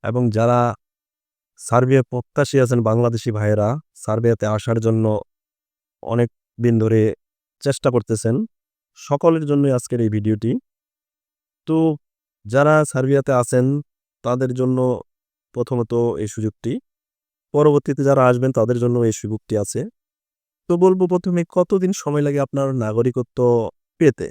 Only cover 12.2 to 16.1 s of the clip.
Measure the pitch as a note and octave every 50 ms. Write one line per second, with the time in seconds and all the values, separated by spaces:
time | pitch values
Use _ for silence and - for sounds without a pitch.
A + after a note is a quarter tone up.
12.2 | _ _ _ _ _ G#2 A2+ C3+ C#3+ D3+ D#3 D#3 D3+ - - C3 C3 C3+ C#3 C#3
13.2 | C3+ - C3+ B2 A#2+ - - B2+ B2 C3 C#3 D3 D3 _ _ _ _ _ _ _
14.2 | - A#2 B2 B2+ C3 B2 B2 B2+ B2+ B2+ B2+ B2+ B2+ B2+ B2 F#2+ - _ _ _
15.2 | _ _ _ _ _ _ - A#2+ A#2+ - C3+ A#2+ A#2 - A#2 A#2 A#2+ A#2